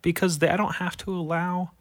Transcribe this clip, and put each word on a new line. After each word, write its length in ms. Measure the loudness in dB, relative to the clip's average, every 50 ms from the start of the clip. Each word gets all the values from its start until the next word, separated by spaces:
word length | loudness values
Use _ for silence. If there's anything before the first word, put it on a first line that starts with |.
because 380 | 2 0 2 4 2 2 4 4
they, 80 | 2 2
I 80 | 4
don't 180 | 2 0 0 -2
have 220 | -2 -4 -4 -6
to 180 | -6 -8 -6 -6
allow 560 | -4 -2 -2 -2 -2 -2 -2 -2 -2 -4 -6 -8 _